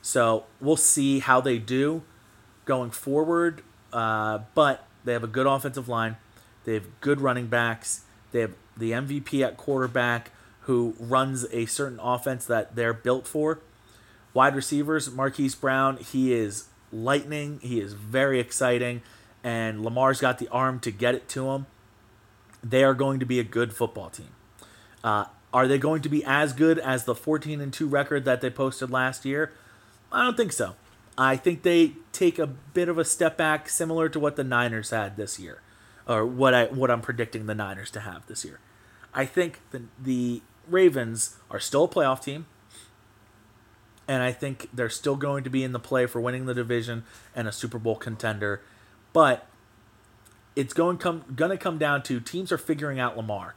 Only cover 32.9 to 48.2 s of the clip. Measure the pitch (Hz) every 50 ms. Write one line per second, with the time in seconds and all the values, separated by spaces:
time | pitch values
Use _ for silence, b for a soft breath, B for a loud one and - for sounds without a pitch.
32.9 | 170 165 160 - - - 165 160 156 - 165 156 151 151 151 - - - 170 160
33.9 | 165 165 160 160 156 160 147 147 143 147 139 131 127 120 123 120 113 110 107 -
34.9 | 117 110 104 98 101 104 104 95 - - 92 85 - - B B B B B B
35.9 | B B B - 120 110 110 123 127 123 135 131 127 123 117 - 135 131 131 123
36.9 | 120 117 113 - 127 117 120 113 - 113 107 107 107 107 104 95 98 95 98 -
37.9 | - 107 104 104 87 78 - - 110 - - 80 - - B B B B B B
38.9 | B B B B - 131 135 131 - 185 175 170 - - - _ - 131 120 113
39.9 | - - 131 131 131 123 123 120 120 110 - _ _ _ _ 165 175 190 190 175
40.9 | 143 135 120 113 113 113 - - - - - _ - 101 - - - 139 160 -
41.9 | - 196 151 135 131 131 - - 139 151 165 - _ _ _ B B B B B
42.9 | B _ _ _ _ _ _ _ _ _ _ _ _ _ _ _ _ _ _ _
43.9 | _ _ _ - 135 131 127 127 120 - - 139 135 - - - - 123 123 113
44.9 | - - - 147 139 139 143 143 139 139 131 131 127 131 131 131 123 120 113 -
45.9 | 135 131 123 120 - 120 117 123 127 127 131 127 123 123 120 113 120 117 110 120
46.9 | 117 113 113 B B B B B B 127 117 110 101 - - 117 110 117 110 117
47.9 | 110 110 - - 110 107